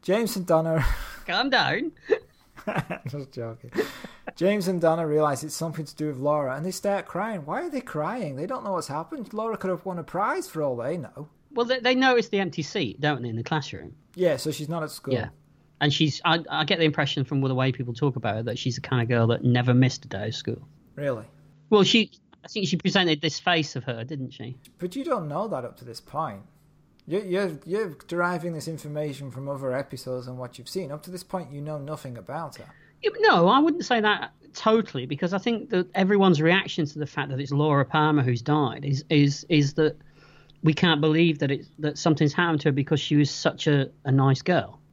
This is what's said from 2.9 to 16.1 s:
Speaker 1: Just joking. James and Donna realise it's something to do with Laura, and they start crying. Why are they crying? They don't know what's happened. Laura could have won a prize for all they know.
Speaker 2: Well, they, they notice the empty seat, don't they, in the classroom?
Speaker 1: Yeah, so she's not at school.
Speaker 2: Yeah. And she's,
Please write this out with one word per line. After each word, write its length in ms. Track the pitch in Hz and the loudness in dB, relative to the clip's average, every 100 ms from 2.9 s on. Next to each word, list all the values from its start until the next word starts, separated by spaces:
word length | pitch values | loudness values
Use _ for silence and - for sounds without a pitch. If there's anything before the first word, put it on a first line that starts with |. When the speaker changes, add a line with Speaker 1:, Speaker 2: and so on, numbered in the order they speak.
| - 131 | -8 -8
Speaker 1:
Just 220 | 143 131 | -10 -12
joking. 380 | - 117 113 120 190 - - - - - | -10 -10 -10 -10 -4 -4 -6 -18 -16 -18
James 320 | - 180 208 185 | 0 2 2 0
and 140 | 180 | 2
Donna 260 | 165 160 165 | 2 2 2
realise 380 | 151 151 135 | 2 2 0
it's 100 | 151 | -6
something 300 | - 165 151 | -6 -6 -6
to 100 | 156 | -10
do 140 | - 151 | -6 -6
with 80 | 131 | -2
Laura, 400 | 139 151 139 135 | 0 0 0 -4
and 100 | 170 | -6
they 40 | |
start 340 | 180 202 202 - | -4 -2 -2 -4
crying. 380 | 170 214 208 143 | -6 -4 -6 -6
Why 160 | 202 | -6
are 80 | 349 | -4
they 100 | 277 | -8
crying? 540 | - 156 156 240 180 | -6 -6 -4 -4 -6
They 120 | 135 175 | -6 -6
don't 180 | 254 | -6
know 80 | 226 | -4
what's 160 | 185 - | -6 -4
happened. 440 | 147 165 311 214 | -6 -8 -10 -10
Laura 240 | 208 226 214 | -6 -4 -4
could 140 | 185 | -4
have 140 | 180 190 | -4 -4
won 120 | 175 | -8
a 20 | |
prize 460 | 156 170 214 320 - | -6 -2 -2 -2 -6
for 140 | 160 | -4
all 120 | 147 123 | -2 -2
they 200 | 120 175 | -4 -4
know. 320 | 120 - 151 _ _ | -8 -14 -18 _ _
Speaker 2:
Well, 120 | 262 233 | -4 0
they, 120 | 254 | 0
they 160 | 240 | 2
notice 340 | 254 262 247 220 | 4 6 4 2
the 100 | 196 | 0
empty 220 | 190 147 | -2 -2
seat, 380 | 147 214 135 - | -4 -2 -4 -2
don't 220 | 147 139 | -2 0
they, 60 | 120 | -4
in 80 | 110 | -6
the 60 | |
classroom? 500 | - 156 139 - - - _ | -2 -2 -4 -12 -16 -18 _
Speaker 1:
Yeah, 220 | - 180 135 | 0 2 2
so 140 | 156 | -2
she's 180 | 143 147 | -6 -6
not 140 | 170 | -6
at 80 | 156 | -6
school. 240 | - - | -10 -4
Speaker 2:
Yeah. 140 | 127 - - _ _ _ _ | -4 -4 -12 _ _ _ _
And 120 | 147 | 0
she's, 280 | 143 156 | 4 2